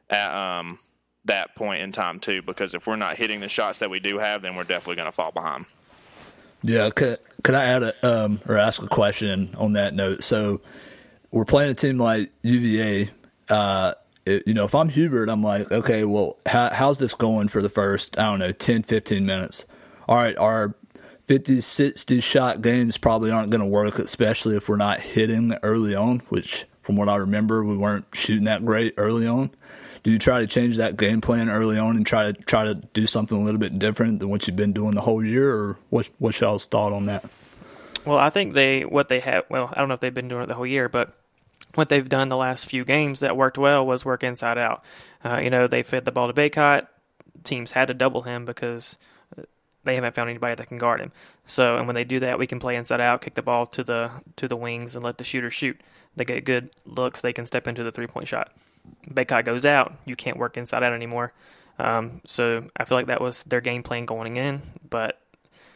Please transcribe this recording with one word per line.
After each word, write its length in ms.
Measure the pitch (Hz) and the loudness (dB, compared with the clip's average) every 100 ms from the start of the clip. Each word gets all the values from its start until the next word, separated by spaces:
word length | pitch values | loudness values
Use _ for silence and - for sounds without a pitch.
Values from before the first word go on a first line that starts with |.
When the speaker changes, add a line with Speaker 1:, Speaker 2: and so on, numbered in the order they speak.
| - | -4
Speaker 1:
at, 240 | 104 98 | -2 0
um, 460 | 92 95 87 85 87 _ _ _ _ | -4 -4 -6 -8 -14 _ _ _ _
that 300 | 107 98 - | -2 -2 -2
point 260 | - 104 90 | -6 -4 -4
in 100 | 95 | -6
time, 280 | 95 90 85 | -4 -4 -4
too, 220 | - 95 | -4 -4
because 320 | 92 90 95 | -6 -6 -6
if 140 | 87 - | -6 -4
we're 80 | |
not 220 | 110 95 78 | -4 -4 -2
hitting 240 | 113 104 | -4 -4
the 80 | 101 | -4
shots 300 | - 104 92 | -2 -2 -4
that 100 | 104 | -4
we 100 | 95 | -2
do 200 | 101 101 | -2 -2
have, 220 | 107 104 | -2 -4
then 140 | 95 | -6
we're 80 | 90 | -8
definitely 320 | 87 90 87 | -4 -4 -4
gonna 160 | 87 80 | -6 -6
fall 200 | 85 80 | -4 -4
behind. 340 | - 80 67 85 _ _ - - - - - - _ | -4 -6 -8 -12 _ _ -20 -20 -20 -20 -20 -20 _
Speaker 2:
Yeah, 260 | 113 113 107 | 0 2 2
could, 300 | - 131 117 _ - | 2 0 0 _ -2
could 120 | - | 2
I 100 | 135 | 4
add 180 | 127 127 | 4 2
a, 240 | 113 - 123 | 0 0 2
um, 340 | 117 107 104 - | 2 2 -2 2
or 100 | 107 | 2
ask 240 | 110 - | 4 0
a 60 | 104 | -2
question 640 | - 104 - 104 95 92 - | 2 2 0 -2 -2 -2 -2
on 160 | 107 | 0
that 200 | 104 101 | 2 0
note? 300 | 95 98 98 | 0 -2 -2
So 380 | - 113 104 98 - - - - - _ _ | 0 0 0 -2 -8 -20 -20 -20 -20 _ _
we're 160 | 113 | -2
playing 240 | 107 143 143 | 4 4 4
a 40 | |
team 240 | 123 143 127 | 2 0 2
like 340 | 117 110 101 _ | 2 2 -2 _
U 180 | 117 123 | 2 4
V 220 | 120 110 | 4 2
A. 720 | 107 101 101 - _ _ - | 2 0 -2 -6 _ _ 0
Uh, 400 | 107 101 95 92 - _ _ | 2 2 2 0 -2 _ _
it, 220 | - 101 - | 0 0 2
you 60 | |
know, 120 | 110 | 2
if 80 | 101 | 2
I'm 160 | 143 160 | 4 4
Hubert, 400 | 143 165 123 110 | 2 2 2 0
I'm 140 | 107 | 0
like, 280 | 104 101 101 | 2 0 0
"Okay, 320 | 110 113 110 | 0 2 2
well, 320 | 107 104 87 - | 2 2 0 -2
how, 240 | - 120 120 | 0 2 2
how's 260 | - 135 139 | 2 2 2
this 140 | 127 | -2
going 360 | - 113 110 101 | 0 0 2 2
for 120 | 107 | 0
the 80 | 101 | 0
first, 480 | - 101 98 - - | 2 2 0 -2 0
I 60 | |
don't 160 | 107 98 | 0 0
know, 120 | 90 | -2
ten, 300 | 90 - 113 | -2 0 0
fifteen 440 | - 110 - 98 | 2 -2 0 0
minutes?" 400 | 95 95 92 - - - - - - | 0 -2 -4 -10 -14 -20 -20 -8 2
All 80 | |
right, 220 | 120 117 - | 2 2 2
our 380 | 107 110 104 - _ - - - | 2 2 0 -4 _ -20 -20 -8
fifty, 340 | - 135 131 131 | 2 2 4 2
sixty 600 | - - 139 - - 127 | 2 2 0 0 0 0
shot 400 | - 139 127 104 | 4 2 2 2
games 360 | 117 123 117 - | 2 4 2 2
probably 340 | 120 113 110 | 2 4 2
aren't 180 | 113 107 | 2 2
gonna 180 | 113 98 | 2 2
work, 320 | 104 104 104 | 2 2 0
especially 560 | - - 110 110 117 | -4 0 2 2 0
if 140 | 104 - | 0 0
we're 80 | 104 | 2
not 240 | 101 - | 2 0
hitting 520 | - 110 110 113 117 113 | -2 0 2 2 0 0
early 320 | 104 113 107 | 0 0 0
on, 240 | 98 117 123 - | 0 0 0 -2
which 360 | 95 - - - _ | -4 -4 -10 -12 _
from 140 | - | 0
what 140 | 101 104 | 2 2
I 60 | |
remember, 480 | 101 95 104 107 110 | 2 2 0 2 2
we 120 | 104 | 0
weren't 300 | 101 101 101 - | 0 0 -2 -6
shooting 320 | - - 107 | -6 0 2
that 200 | 107 104 | 2 0
great 280 | 113 110 113 - | 0 0 0 0
early 300 | 107 117 117 | 0 0 0
on. 240 | 120 135 - - - - - | 0 -2 -6 -20 -20 -20 -4
Do 80 | - | 2
you 80 | 110 | 4
try 220 | - 123 | 4 2
to 60 | 107 | 2
change 280 | 127 120 | 2 2
that 220 | 113 113 104 | 2 0 2
game 240 | 104 110 | 2 2
plan 280 | 120 117 113 | 2 0 0
early 280 | 104 110 107 | 2 2 2
on 180 | 110 | 2
and 100 | 113 | 2
try 240 | 107 113 104 | 2 2 2
to, 40 | |
try 320 | 101 - 113 | -2 0 2
to 100 | 110 | 2
do 320 | 101 - 110 110 | -4 -4 0 0
something 340 | 117 107 104 | 0 0 0
a 0 | |
little 180 | 107 107 | 0 0
bit 200 | 98 95 | -2 0
different 400 | 107 107 113 107 | 0 2 0 0
than 80 | 98 | -2
what 180 | 101 | -2
you've 120 | - 90 | -2 0
been 160 | 104 | 0
doing 220 | 101 107 | 2 0
the 60 | 101 | 2
whole 220 | 117 110 | 2 2
year, 260 | 110 123 139 | 2 2 2
or 220 | 110 101 104 _ | 2 -2 -6 _
what, 200 | 120 - - | -2 -2 -2
what's 220 | 113 - | -4 0
y'all's 240 | - 104 | 0 0
thought 260 | - 110 104 | 0 0 0
on 140 | 101 | -2
that? 180 | 101 101 - - - - - - - - | -2 -4 -8 -20 -20 -20 -20 -20 -14 -8
Speaker 3:
Well, 140 | 147 147 | 2 4
I 120 | 143 | 4
think 240 | 202 185 | 2 2
they, 300 | 139 135 135 | 4 4 2
what 240 | - 143 139 | 0 0 2
they 140 | 127 | 0
have, 240 | 127 92 - | 2 0 0
well, 220 | 131 123 | -4 -2
I 80 | - | -2
don't 80 | 139 | -2
know 60 | |
if 80 | 127 | -2
they've 120 | 127 | -4
been 140 | 127 123 | -4 -6
doing 160 | 123 | -6
it 40 | 123 | -6
the 80 | |
whole 120 | 120 127 | -6 -2
year, 220 | 135 123 | 0 0
but 240 | 120 - - _ _ _ - - | 0 -2 -8 _ _ _ -20 -4
what 120 | - 151 | -2 2
they've 220 | 143 131 | 2 2
done 180 | 135 135 | 0 0
the 80 | |
last 340 | 131 127 127 - | 0 -2 -4 -6
few 140 | 131 | -4
games 380 | 123 147 147 135 | 0 2 0 -2
that 160 | 143 131 | -2 2
worked 200 | 131 139 | 2 4
well 280 | 139 143 | 4 4
was 180 | 131 127 | 2 -2
work 220 | 135 123 | -2 -2
inside 320 | 127 123 117 117 | -4 -2 -2 -2
out. 260 | 117 120 - - - _ | -2 -4 -10 -20 -20 _
Uh, 160 | 120 120 | -6 -2
you 80 | 127 | 2
know, 180 | 127 123 | 2 4
they 160 | 123 | 2
fed 200 | 117 131 | 0 -2
the 80 | 131 | -2
ball 160 | 127 123 | -2 0
to 60 | |
Bacot. 520 | 131 147 151 147 143 - _ _ _ _ - | 2 2 4 4 4 0 _ _ _ _ -18
Teams 260 | - 127 117 | -8 -8 -2
had 160 | 127 131 | 0 0
to 60 | |
double 300 | 127 131 123 | 2 0 0
him 200 | 123 120 | -6 -8
because 540 | 120 117 120 117 - - _ _ _ - - _ _ _ | -10 -8 -8 -8 -12 -16 _ _ _ -20 -20 _ _ _
they 100 | 139 | -2
haven't 200 | 127 120 | -2 -2
found 140 | 123 120 | -4 -6
anybody 240 | 117 120 | -4 -4
that 120 | 117 - | -4 -8
can 120 | 120 | -2
guard 200 | 120 113 | 0 0
him. 140 | - - - _ | -4 -16 -20 _
So, 320 | - - 123 120 | -6 2 2 2
and 100 | 120 | -2
when 80 | |
they 80 | 120 | -4
do 160 | 123 127 | -2 -2
that, 180 | 127 123 | -2 -2
we 80 | |
can 140 | 127 127 | -4 -4
play 160 | 123 | -4
inside 240 | 120 117 123 | -4 -2 0
out, 220 | 120 123 | 2 0
kick 140 | - | -4
the 60 | - | -6
ball 260 | 131 120 120 | -2 0 -2
to 180 | - | -6
the, 260 | 123 117 117 127 - | -4 -4 -4 -10 -20
to 140 | - 131 | -10 -6
the 80 | 120 | -6
wings, 380 | 120 120 120 | -6 -10 -10
and 80 | 123 | -8
let 140 | 120 - | -8 -8
the 60 | |
shooters 300 | 123 127 120 | -6 -6 -4
shoot. 260 | - 135 - _ _ _ - | -4 -4 -6 _ _ _ -6
They 80 | |
get 180 | 123 123 | -4 -4
good 280 | 131 123 127 _ | -2 -2 -4 _
looks. 360 | - 127 127 - | -10 -4 -4 -4
They 120 | 123 | -6
can 120 | 120 | -6
step 240 | 117 123 123 | -6 -6 -4
into 140 | 120 | -6
the 80 | 117 | -8
three-point 360 | 117 117 - - | -8 -10 -10 -6
shot. 240 | - - _ _ _ - - - | -6 -6 _ _ _ -20 -20 -6
Bacot 360 | 131 127 120 | -4 0 0
goes 200 | 117 123 | 0 0
out. 300 | 143 143 - - | 4 4 2 -4
You 100 | - | -14
can't 220 | 123 127 120 | -10 -8 -6
work 200 | 120 127 | -6 -8
inside 260 | 120 120 | -6 -2
out 100 | 123 | 0
anymore. 400 | 117 117 120 127 - _ _ _ - | -2 -6 -6 -6 -10 _ _ _ -4
Um, 420 | 117 113 117 123 | -2 0 -4 -10
so 400 | - - 120 117 - - | -8 -2 0 -2 -4 -8
I 80 | |
feel 120 | - 127 | 0 0
like 100 | 127 | 0
that 140 | 123 | -2
was 220 | 123 123 | -4 -6
their 160 | - 123 | -4 -2
game 200 | 120 123 | -2 -6
plan 240 | - 120 | -6 -8
going 320 | 120 113 113 120 | -6 -8 -6 -4
in. 240 | 139 139 - - - | -4 -6 -10 -20 -8
But, 320 | 117 113 - _ _ _ _ _ | -4 -4 -6 _ _ _ _ _